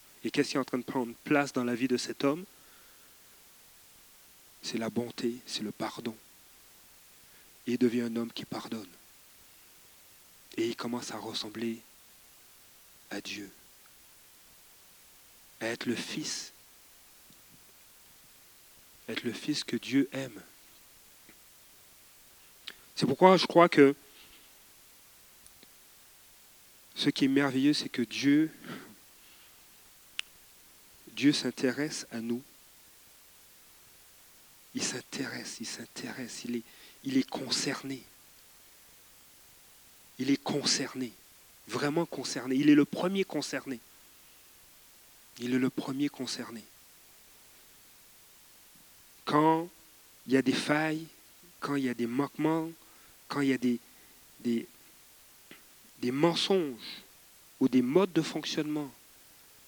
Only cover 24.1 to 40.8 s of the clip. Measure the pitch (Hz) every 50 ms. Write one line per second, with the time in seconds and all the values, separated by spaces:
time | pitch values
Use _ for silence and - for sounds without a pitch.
24.1 | - - - - - - - - - - - - - - - - - - - -
25.1 | - - - - - - - - - - - - - - - - - - - -
26.1 | - - - - - - - - - - - - - - - - - - - 143
27.1 | - - 143 135 135 139 143 139 127 131 135 147 151 - - - - - 117 -
28.1 | - 107 123 143 143 151 160 156 - - - - - - - - - - - -
29.1 | - - - - - - - - - - - - - - - - - - - -
30.1 | - - - - - - - - - - - - - - - - - - - -
31.1 | 113 110 127 143 147 - - 127 120 - - 127 117 127 147 156 151 - - -
32.1 | - 117 110 117 120 123 139 - - - - - - - - - - - - -
33.1 | - - - - - - - - - - - - - - - - - - - -
34.1 | - - - - - - - - - - - - - 123 - - - 123 - -
35.1 | - - 135 123 127 127 113 - - - 113 - - - 117 - - - - 123
36.1 | 113 - 127 110 - - - 120 120 117 110 - - - - - - - - 139
37.1 | 131 135 123 - - - 139 120 - - - 147 135 - - 135 135 127 - -
38.1 | - - - - - - - - - - - - - - - - - - - -
39.1 | - - - - - - - - - - - - - - - - - - - -
40.1 | - - 127 135 139 - - - 151 143 127 - - -